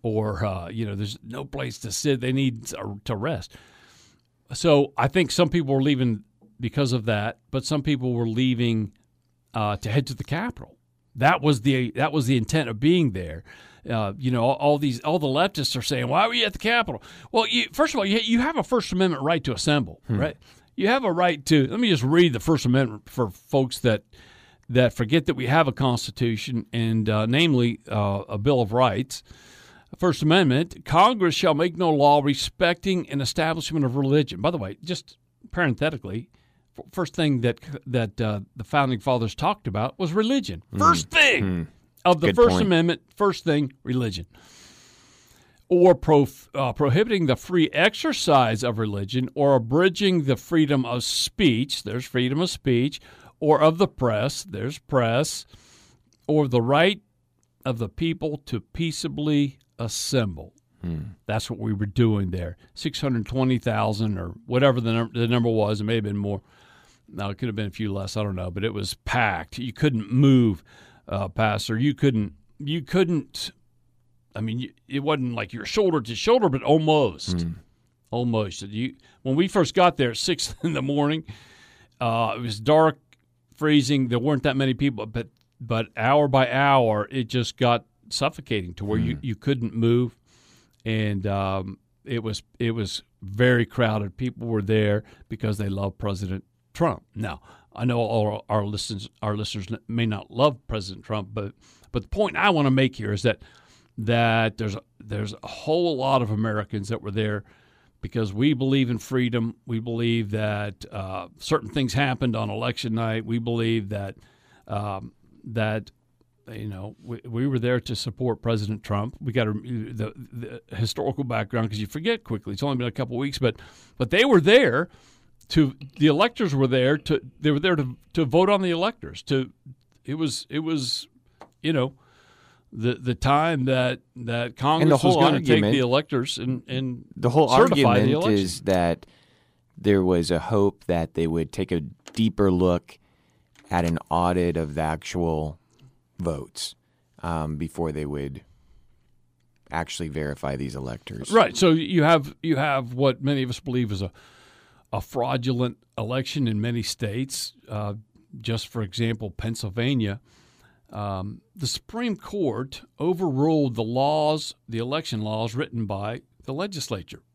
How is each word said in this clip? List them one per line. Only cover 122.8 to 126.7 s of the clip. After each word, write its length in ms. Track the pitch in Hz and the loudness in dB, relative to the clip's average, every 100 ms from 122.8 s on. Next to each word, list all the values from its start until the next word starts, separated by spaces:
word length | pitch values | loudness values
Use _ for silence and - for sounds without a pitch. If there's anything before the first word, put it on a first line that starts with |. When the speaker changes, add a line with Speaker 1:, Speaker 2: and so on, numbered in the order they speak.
| 123 | -4
Speaker 1:
a 60 | |
couple 240 | - 123 123 | -4 -6 -4
weeks, 220 | 139 135 | -4 0
but, 180 | 127 - - - - _ | -2 -2 -16 -20 -20 _
but 120 | 120 | 0
they 140 | 180 262 | 4 6
were 140 | 214 | 6
there 480 | 151 233 220 123 175 - _ _ _ _ _ | 8 8 6 2 -2 -8 _ _ _ _ _
to, 260 | - 143 - - - | 2 2 0 -18 2
the 80 | 147 | 4
electors 480 | 147 233 233 202 | 4 2 2 -2
were 140 | 135 | 2
there 300 | 135 | 2